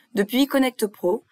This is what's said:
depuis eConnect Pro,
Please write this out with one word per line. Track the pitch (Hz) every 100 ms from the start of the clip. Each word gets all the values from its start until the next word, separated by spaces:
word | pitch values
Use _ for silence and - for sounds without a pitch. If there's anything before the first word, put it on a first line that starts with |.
| _
depuis | - 202 247
eConnect | 277 277 262 - 208
Pro, | - 180 226 _